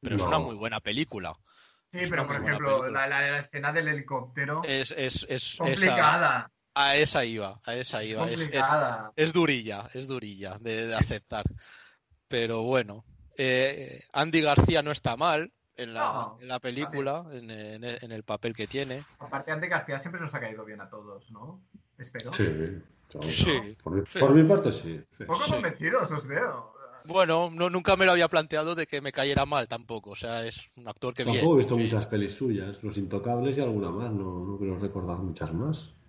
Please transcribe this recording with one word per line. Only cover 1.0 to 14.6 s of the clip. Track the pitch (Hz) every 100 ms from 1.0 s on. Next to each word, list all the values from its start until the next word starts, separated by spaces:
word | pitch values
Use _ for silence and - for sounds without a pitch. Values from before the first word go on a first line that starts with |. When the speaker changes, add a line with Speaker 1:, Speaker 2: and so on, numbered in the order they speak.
| 156 113 87 78 _ _ - _ _
Speaker 3:
Sí, | 175
Speaker 1:
Es | 180
Speaker 3:
pero | 165
Speaker 1:
una | 135
Speaker 3:
por | 143
Speaker 1:
muy | 147
buena | 143
Speaker 3:
ejemplo, | 147 135
Speaker 1:
película. | 131 123 135
Speaker 3:
la, | 139
la, | 143
la | 143
escena | 143 143 143
del | 156 156
helicóptero. | 147 135 135 123 - 139 151 160
Speaker 1:
Es, | 135 131
es, | 156 131 - -
es, | 131 - -
esa, |
Speaker 3:
Complicada. | 165 135 190 127 151 160 160 127 117 _ _ -
Speaker 1:
a | 139 139
esa | 151 156 120
iba, | 113 98 101 -
a | 120
esa | 123 113
Speaker 3:
Es | 107
Speaker 1:
iba. | 110 120
Es, |
es, | -
Speaker 3:
complicada. | 156 143 131 - 135 117 107 -
Speaker 1:
es | 156
durilla, | 165 165 131 110 101 110
es | 127 131
durilla | 131 107 98 98 98
de, | 113 110 113
de | 113
Speaker 3:
Sí. |
Speaker 1:
aceptar. | 110 110 _ 110 101 - - - - _ _ _ _
Pero | 127 117 113
bueno, | 117 131 107 104 - - - -
eh, | 131 127 135 - 135 131 -
Andy | - 156 160
García | 151 143